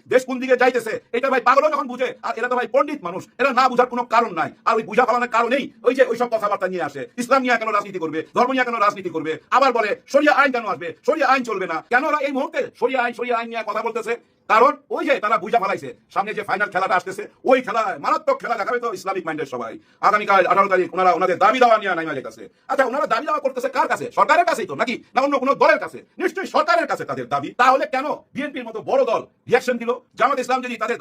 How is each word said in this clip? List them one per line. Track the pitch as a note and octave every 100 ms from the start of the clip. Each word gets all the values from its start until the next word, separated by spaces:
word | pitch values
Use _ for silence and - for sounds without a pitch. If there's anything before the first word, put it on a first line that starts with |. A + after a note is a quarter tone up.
| -
দেশ | B3+ B3+
কোন | B3+
দিকে | C4 B3
যাইতেছে। | B3+ B3 A3 F#3 _ A#3+
এটা | C4+
ভাই | C4 A#3+
পাগলও | C#4 D4+
যখন | C#4+ C#4
বুঝে, | B3 B3 - -
আর | -
এরা | A#3+
তো | B3
ভাই | A#3
পণ্ডিত | B3+ D4 D4+ F3
মানুষ, | F3+ - -
এরা | C4+ B3
না | C4
বুঝার | A#3+ A#3+
কোনো | A#3+ A#3+
কারণ | A3+ A3+ D#3+
নাই। | C#3+ - -
আর | A3+
ওই | -
বুঝা | G#3+ A#3+
ফেলানোর | B3 A#3+ A3+
কারণেই | A#3 C4+ - _ B3
ওই | C4+
যে | B3
ওইসব | A#3 A#3+
কথাবার্তা | A3+ G3+ G3 F#3
নিয়ে | F#3 D3
আসে, | C#3 - -
ইসলাম | B3 C4+
নিয়ে | B3+ A3+
কেন | A3
রাজনীতি | G#3+ G3 F#3
করবে, | D#3+ D#3 D#3 F#3
ধর্ম | B3
নিয়ে | C4 B3
কেন | A3+
রাজনীতি | G3+ G3+ F3+ D#3+
করবে, | D3+ D#3 - A#3+
আবার | C4+ A#3
বলে | G#3 F#3 -
শরিয়া | C#4 D4 C4
আইন | C#4
কেন | A#3+ G#3+
আসবে, | D#3+ E3+ D#3 -
শরিয়া | D#4 C4
আইন | C4+ A#3
চলবে | G3 F3+
না। | D#3+ -
কেন | A#3+ D#4
ওরা | D4 C#4
এই | C4
মুহূর্তে | D#4 D4+ - -
শরিয়া | A#3+ C4
আইন, | A#3+ A#3+
শরিয়া | B3 A3+
আইন | A#3
নিয়ে | A#3 G#3
কথা | G#3+ A#3
বলতেছে? | A3+ G#3+ A#3 _ _ -
কারণ | G#3+ C4+ C#4+ - C4
ওই | D4+
যে | A#3
তারা | G#3 A3
বুঝা | F#3+ G#3
ফেলাইছে, | F#3+ F#3+ C3 - _
সামনে | F3 G3 G3
যে | G3+
ফাইনাল | G3 G3+
খেলাটা | F3+ F#3+ F#3
আসতেছে, | F3+ F#3 G#3 _ G3+
ওই | C4 B3
খেলায় | A3 G#3 D#3
মারাত্মক | G3 D#4 D4+ C4
খেলা | G#3 A3
দেখাবে | G3+ A#3+
তো | A#3 F#3
ইসলামিক | F#3+ F#3+ D#3+
মাইন্ডের | D3+ C#3+
সবাই। | B2 A2+ A2 _ - F3
আগামীকাল | G#3 G3+ G3 F3
আঠারো | F#3+ G3
তারিখ | F#3 F3
ওনারা | F3 F#3 E3
ওনাদের | F#3 E3+
দাবি | G3 B3+
দাওয়া | A#3+ G#3+
নিয়ে | G3+ E3+
নাইমা | D#3+ D3
যাইতেছে। | - A2+ F#2+ _ -
আচ্ছা, | C#4 C4
ওনারা | C4+ D4+
দাবি | A3+ D#4
দাওয়া | D4+
করতেছে | C#4 C4 C4 C4+
কার | D#4
কাছে? | A3 B2 -
সরকারের | G3+ D#4+ E4+
কাছেই | C#4+ A3
তো | C#3+
নাকি, | A#3 A3 _
না | A#3+ C#4+
অন্য | C#4
কোনো | C4 A#3+
দলের | C#4+ D4
কাছে? | D#3+ A#2 - -
নিশ্চয়ই | F4 F4+ E4+
সরকারের | C#4+ D4+ E4+ D4+
কাছে | F#3 C#3+
তাদের | C3 A#2+
দাবি। | C#3+ D#3+ G3
তাহলে | B3+ C4+ D4
কেন | C4 D4 B3+ _
বিএনপির | G3 C#4+ C4+ A3+
মতো | G#3+ D#3
বড় | C4 A#3+
দল | F#3+ - _ -
রিয়াকশন | A#3 B3+ A#3+
দিল? | A3+ B3 _ -
জামাত | B3 C4+
ইসলাম | A#3+ C4 B3+
যদি | A3+
তাদের | A3 A#3